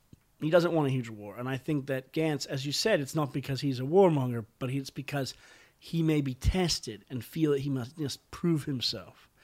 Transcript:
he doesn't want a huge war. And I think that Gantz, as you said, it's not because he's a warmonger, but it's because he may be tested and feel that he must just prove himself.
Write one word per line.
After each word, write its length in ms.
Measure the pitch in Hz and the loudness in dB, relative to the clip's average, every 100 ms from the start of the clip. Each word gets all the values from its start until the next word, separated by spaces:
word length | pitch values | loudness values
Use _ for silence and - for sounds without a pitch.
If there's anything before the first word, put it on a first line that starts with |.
| _ - _ - | _ -20 _ -6
he 80 | 151 | 4
doesn't 240 | 175 170 | 6 6
want 140 | 165 139 | 4 2
a 40 | |
huge 180 | 131 117 | 2 -2
war. 260 | 107 104 104 | -8 -12 -8
And 120 | 127 | -6
I 80 | 131 | -6
think 300 | - 147 135 | -2 -2 -2
that 260 | 131 - | -4 -4
Gantz, 320 | 156 160 139 - | -2 0 0 -4
as 200 | 139 143 | -4 -2
you 60 | |
said, 280 | 135 220 185 | 0 2 2
it's 160 | 135 156 | 2 -2
not 180 | 139 | -2
because 280 | 143 135 131 | -2 -4 -2
he's 180 | 143 123 | -2 -2
a 40 | |
warmonger, 640 | 135 185 185 147 127 117 104 - | 2 6 6 6 2 -2 -6 -8
but 100 | 127 | -6
it's 200 | 139 135 | -4 -6
because 440 | - 135 143 131 - - - - _ | -10 -6 -4 -4 -8 -18 -20 -20 _
he 240 | - 165 | -6 0
may 180 | 160 151 | 2 2
be 120 | 139 127 | 0 -2
tested 680 | - 185 170 - - 104 - | 0 2 2 -2 -6 -12 -10
and 140 | 127 | -10
feel 280 | - 165 151 | -8 0 2
that 100 | 139 | 2
he 80 | 139 | 0
must 280 | 131 120 160 | -2 -4 -6
just 320 | 139 - _ | -6 -6 _
prove 320 | - 175 156 147 | -2 0 0 0
himself. 640 | 131 - 104 82 - - _ | -4 -4 -4 -10 -20 -20 _